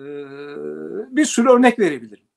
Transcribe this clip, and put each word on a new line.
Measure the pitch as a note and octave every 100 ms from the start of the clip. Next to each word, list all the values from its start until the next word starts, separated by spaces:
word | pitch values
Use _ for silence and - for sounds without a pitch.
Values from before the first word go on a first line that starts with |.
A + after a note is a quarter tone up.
| C#3 D3 C#3 C#3 C#3+ D3 D3 D3+ D#3 F3+ B3+ B3+
bir |
sürü | D4+ - A#3+
örnek | B3 B3 A#3+
verebilirim. | F#3 C#3 A#2 G#2 _